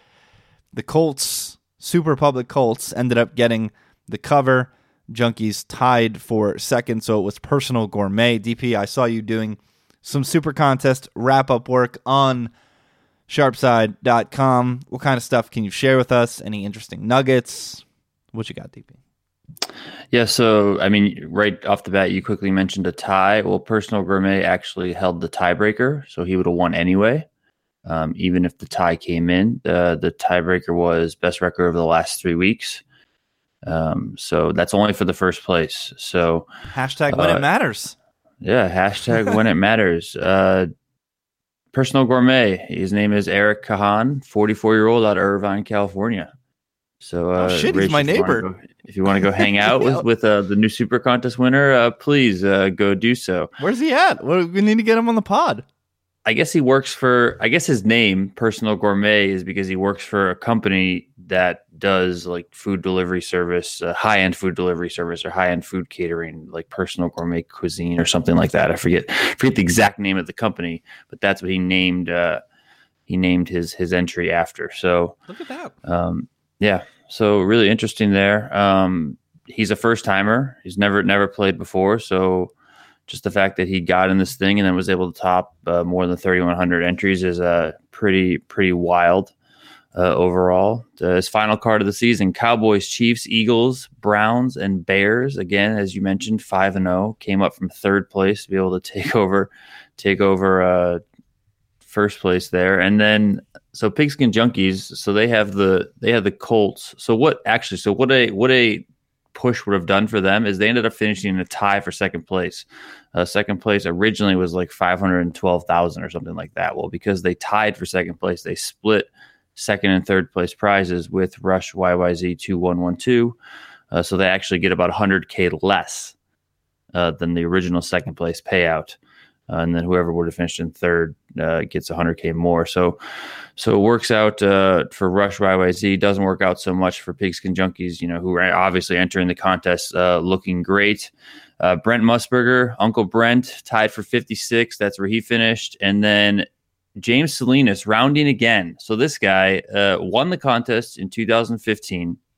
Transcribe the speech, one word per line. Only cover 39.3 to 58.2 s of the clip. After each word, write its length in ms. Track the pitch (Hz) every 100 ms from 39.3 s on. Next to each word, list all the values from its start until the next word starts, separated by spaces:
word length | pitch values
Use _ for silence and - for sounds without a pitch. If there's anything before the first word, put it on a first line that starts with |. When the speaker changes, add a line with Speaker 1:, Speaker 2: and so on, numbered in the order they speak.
Speaker 2:
when 140 | 110 110
it 60 |
Speaker 1:
<laughs> 20 | 82
Speaker 2:
matters. 600 | 98 110 95 85 - -
Uh, 520 | 90 95 95 95 87 - _ _ _ _ _ _ _ _ _
Personal 340 | - 131 135 127
Gourmet. 520 | 127 127 131 110 92 -
His 240 | - 92
name 180 | 104 104
is 160 | 104 85
Eric 360 | 98 104 104
Kahan, 580 | - 101 104 104 123 143 -
forty-four-year-old 800 | 104 107 107 110 110 110 117 107
out 120 | 92
of 60 |
Irvine, 400 | 98 98 101 98
California. 680 | 107 104 101 98 110 104 78 _ _ _ _ _ _ _
So, 300 | - 87 85
Speaker 1:
Oh, 20 |
Speaker 2:
uh, 160 | 90 90
Speaker 1:
shit, 260 | 90 - 349
he's 80 |
Speaker 2:
Rich, 80 | 175
Speaker 1:
my 100 | 147
Speaker 2:
if 60 | 143
you 60 | 220
wanna 60 | 185
Speaker 1:
neighbor. 140 | 120
Speaker 2:
go, 140 | 98 92 - _ -
if 100 | 98
you 80 |
wanna 160 | 95 98
go 100 | 98
hang 260 | 95 104 101
Speaker 1:
<laughs> 20 |
Speaker 2:
out 220 | 104 135
Speaker 1:
Yeah. 140 | 127 139
Speaker 2:
with, 80 | 113
with, 180 | 113
uh, 180 | 110 104
the 140 | 98 101
new 140 | 110
Super 280 | - 117 120
Contest 380 | 131 123 123 123
winner, 360 | 127 139 139
uh, 180 | 131 120
please, 520 | - - 147 123 90
uh, 260 | 98 98 98
go 260 | 92 101 98
do 180 | 113 123
so. 360 | - 90 78 -
Speaker 1:
Where's 200 | 156 233
he 120 | 311
at? 300 | 269 370 -
What, 260 | 127 180 170
we 100 | 185
need 160 | 208 220
to 60 |
get 140 | 220 226
him 120 | 233
on 60 | 226
the 60 |
pod. 420 | - 214 330 208 - _ _ _ _ _ 113
Speaker 2:
I 60 |
guess 180 | 113 160
he 100 | 165
works 300 | 127 135 135
for, 460 | - 127 123 120 -
I 100 | 113
guess 180 | 160 -
his 180 | 123 101
name, 460 | 113 110 95